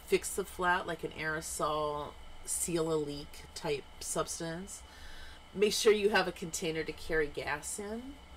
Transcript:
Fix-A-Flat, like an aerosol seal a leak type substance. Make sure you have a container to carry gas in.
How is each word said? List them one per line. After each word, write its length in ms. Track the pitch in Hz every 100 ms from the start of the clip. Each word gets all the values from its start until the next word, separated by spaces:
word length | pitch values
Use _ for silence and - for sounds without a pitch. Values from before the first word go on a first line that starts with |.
| -
Fix-A-Flat, 800 | 190 - - 190 - 180 180 -
like 180 | 165
an 80 | 151 -
aerosol 880 | 156 156 160 - 156 156 151 147 143 - - -
seal 480 | - - - 165 160
a 40 | 160
leak 480 | 147 143 147 - -
type 300 | - - - - -
substance. 840 | - 170 - - 165 165 196 - - - - - - - -
Make 180 | - 208
sure 200 | - 233
you 180 | 208 202
have 180 | 196 175
a 40 |
container 500 | - 170 - 170 160
to 80 | 156
carry 340 | 151 - 160 147
gas 520 | 143 131 147 - -
in. 360 | 202 226 262 277 -